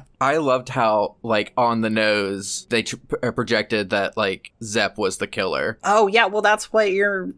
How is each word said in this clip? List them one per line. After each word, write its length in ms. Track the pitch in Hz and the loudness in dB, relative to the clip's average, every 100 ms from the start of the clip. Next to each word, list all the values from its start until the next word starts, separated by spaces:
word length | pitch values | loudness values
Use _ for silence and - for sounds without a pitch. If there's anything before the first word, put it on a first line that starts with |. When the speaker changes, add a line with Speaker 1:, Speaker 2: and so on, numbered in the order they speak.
| - - | -12 -4
Speaker 1:
I 180 | 131 156 | 0 0
loved 320 | 143 127 127 | 2 0 -2
how, 480 | 131 113 107 101 - | 0 2 2 0 -4
like, 300 | 117 107 110 - | -2 -2 0 0
on 240 | 120 117 | 0 2
the 80 | 110 | 0
nose, 760 | 110 107 104 98 98 95 - - | 2 2 2 0 -4 -6 -10 -2
they 120 | 117 | -2
tr-, 140 | 110 - - 147 | -2 -6 -6 -4
uh, 100 | 123 | -2
projected 580 | 117 113 110 104 110 95 | -2 0 0 0 -2 0
that, 260 | 104 98 - | 0 -2 -2
like, 380 | 98 92 - - | -2 -4 -10 -16
Zepp 340 | 107 110 101 - | -6 -2 -2 0
was 200 | 98 - | -2 -2
the 100 | 104 | -6
killer. 500 | - 92 69 78 113 | -4 -2 -2 -2 -2
Speaker 2:
Oh, 240 | 175 214 202 | 0 2 4
yeah, 180 | 226 202 | 2 2
well, 140 | 208 | 2
that's 300 | 208 214 - | 0 0 0
what 200 | 220 208 | 0 0
you're, 360 | 190 202 196 180 | 0 0 -2 -8